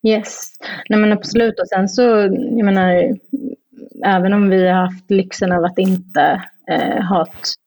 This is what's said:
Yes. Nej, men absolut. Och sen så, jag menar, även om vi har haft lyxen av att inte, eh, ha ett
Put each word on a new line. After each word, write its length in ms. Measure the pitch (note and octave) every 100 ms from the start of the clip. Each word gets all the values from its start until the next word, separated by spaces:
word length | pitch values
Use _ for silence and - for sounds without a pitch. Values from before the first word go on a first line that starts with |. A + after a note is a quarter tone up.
Yes. 440 | A3 G#3+ G#3+ - - _ - - -
Nej, 100 | G#3+
men 120 | G#3+
absolut. 480 | G#3 - A3+ A#3 G#3+
Och 80 | F3+
sen 220 | F#3+ F#3+
så, 120 | F#3 B3 A3 G3
jag 340 | F#3+ - A#3 G#3
menar, 520 | F#3+ F#3 F3+ - G3 _ C4+ C4+ - _ - - - -
även 280 | F#3+ F#3
om 160 | G3+ G3
vi 180 | F#3+ F#3
har 140 | F#3
haft 300 | F#3 F#3 _
lyxen 400 | G3 F#3 - F#3+
av 120 | F3+
att 140 | E3+ F3
inte, 640 | F#3+ F#3 - D3+ D3+ F#3+ - _ -
eh, 300 | C4 - -
ha 180 | F3+ F#3
ett 240 | D#3+ - - -